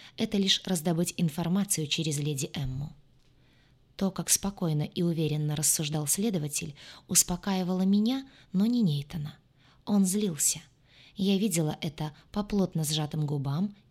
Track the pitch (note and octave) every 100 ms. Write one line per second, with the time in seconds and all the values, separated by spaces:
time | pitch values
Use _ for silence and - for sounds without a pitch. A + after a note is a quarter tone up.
0 | - - A3 G3+ F#3+ - - F3+ D#3+ D#3+
1 | F3 - E3+ D#3+ E3+ F#3+ G3 - D3 -
2 | D#3+ C#3+ D3 C3+ E3 - C3+ C3 D3 -
3 | - _ _ _ _ _ _ _ _ -
4 | F#3+ F#3 E3+ - G3+ G3+ E3+ D3+ - -
5 | F3 E3 D3+ D3+ D3+ D3+ D3+ - D3+ D#3
6 | D3 - A3+ F#3+ D3 - D#3+ - - -
7 | - F3+ - F3+ - F#3+ F3+ F#3 F#3+ G3+
8 | A3 C4+ C4+ - - F#3 A3 B3 F#3+ C#3+
9 | C#3+ E3+ D3 - _ _ - _ - G3+
10 | F#3+ G3+ G#3 D3 - - - _ _ -
11 | - - G3 G3 G#3+ E3+ D3+ - - -
12 | D3+ - - - G3+ G3+ F#3 E3 D3+ D#3
13 | D3+ D#3 D3+ D3 C#3 D3 G3+ - _